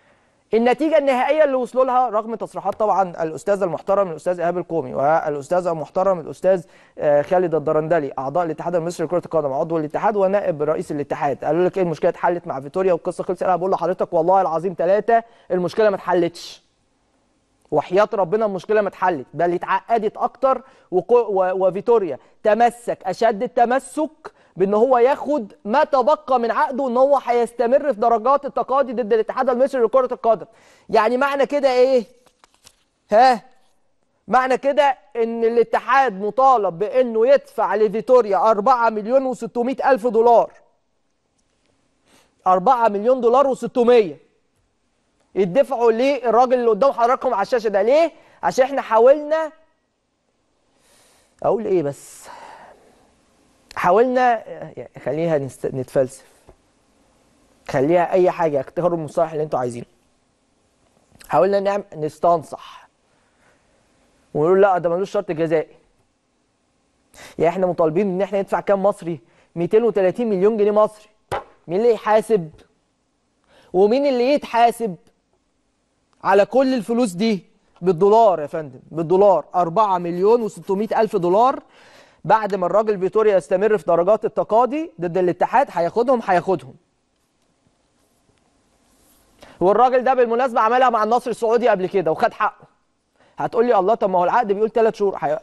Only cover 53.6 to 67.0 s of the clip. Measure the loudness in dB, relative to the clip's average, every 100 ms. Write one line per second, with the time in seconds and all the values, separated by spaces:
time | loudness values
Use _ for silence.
53.6 | _ -4 2 2 2 2 0 0 -6 -16
54.6 | -16 -16 -16 -12 -6 -4 -2 -2 -4 -8
55.6 | -8 -8 -4 -2 -2 -4 _ _ _ _
56.6 | _ _ _ _ _ _ _ _ _ _
57.6 | -8 -2 0 0 0 0 0 0 -2 -2
58.6 | -6 -4 -2 -2 -6 -4 -4 -4 -6 -6
59.6 | -6 -8 -16 _ _ _ _ _ _ _
60.6 | _ _ _ _ _ _ -4 0 2 0
61.6 | -2 -4 -8 -10 -10 -2 0 0 -4 -18
62.6 | -18 -20 -20 _ _ _ _ _ _ _
63.6 | _ _ _ _ _ _ _ -4 0 4
64.6 | 4 2 -2 -4 -4 -6 -4 -4 -2 -2
65.6 | -2 _ _ _ _ _ _ _ _ _
66.6 | _ _ _ _